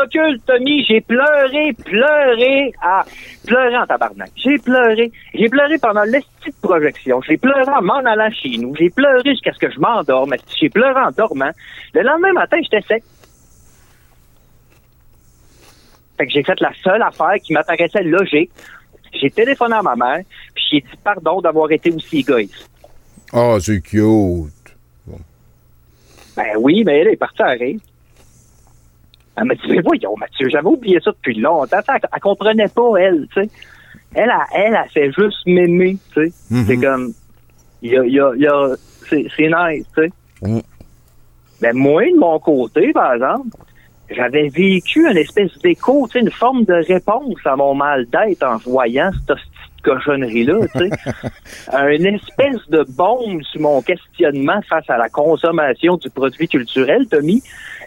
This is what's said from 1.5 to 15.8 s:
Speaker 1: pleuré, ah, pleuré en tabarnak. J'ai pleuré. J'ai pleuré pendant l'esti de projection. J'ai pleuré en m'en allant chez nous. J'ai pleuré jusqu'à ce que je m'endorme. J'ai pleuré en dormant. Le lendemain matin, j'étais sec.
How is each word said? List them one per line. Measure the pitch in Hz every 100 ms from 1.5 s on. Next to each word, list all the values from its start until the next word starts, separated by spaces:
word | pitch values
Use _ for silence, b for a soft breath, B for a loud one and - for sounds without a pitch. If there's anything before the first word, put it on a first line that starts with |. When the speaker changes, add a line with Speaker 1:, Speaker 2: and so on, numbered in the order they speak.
| 285 302 233 -
Speaker 1:
pleuré, | 202 277 302 277 226 254 269 277 -
ah, | 170 185 165 B B B -
pleuré | 247 254 240
en | 196
tabarnak. | 123 113 98 95 -
J'ai | 247 285
pleuré. | 240 254 233 220 233 - B
J'ai | - 220
pleuré | 277 285 311
pendant | 233 208
l'esti | 208 269 - _ 330
de | -
projection. | 196 170 151 - - 123
J'ai | 131 156
pleuré | 254 277 262
en | 277
m'en | 180 269
allant | 254 214 220
chez | 226 135 117
nous. | 120 147
J'ai | 175
pleuré | - 277 254
jusqu'à | 254 262 180
ce | -
que | 143
je | 123
m'endorme. | 180 226 151 131 139 127 - -
J'ai | 151
pleuré | 190 262 262
en | 214
dormant. | 131 214 143 135 - B B B
Le | 156
lendemain | 220 320 381
matin, | 359 180 349
j'étais | 277 214 -
sec. | 220 - _ _ _ _ _ _ _ _ _ _ _ _ _ _ _ _ _ _ _ _ _ _ _ _ _ - _